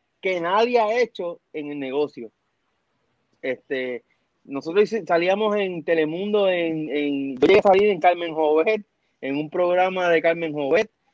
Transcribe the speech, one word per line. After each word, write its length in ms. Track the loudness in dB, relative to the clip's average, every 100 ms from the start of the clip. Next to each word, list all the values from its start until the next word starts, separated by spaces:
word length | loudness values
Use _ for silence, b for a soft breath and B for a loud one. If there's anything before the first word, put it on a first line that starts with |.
| _ _
que 200 | -6 -4
nadie 400 | -2 0 2 2
ha 200 | 0 0
hecho 400 | -2 -4 -10 -10 _
en 180 | -12 -10
el 80 | -8
negocio. 520 | -6 -2 -4 -6 -18 _ _ _ _ _ _ _ _ _ _ _
Este, 600 | -8 -8 -6 -6 -6 -8 -12 _ _ _
nosotros 400 | -12 -10 -2 2
hice-, 220 | 2 0 0
salíamos 500 | 0 2 0 0 0
en 280 | -2 -4
Telemundo, 640 | -2 0 0 -2 -2 2 2
en, 400 | 2 -2 -4 -4 -4
en, 400 | -2 -4 -6 2
yo 100 | 4
llegué 120 | 6
a 40 |
salir 260 | 6 4 4
en 100 | 2
Carmen 340 | 2 0 -2
Jovet, 520 | 0 2 2 2 -2 -4 _ _ _
en 160 | -6 -6
un 120 | -4
programa 600 | -2 0 2 0 0 2
de 120 | 2
Carmen 320 | 2 -2 -4
Jovet. 360 | -4 0 0 0 _ _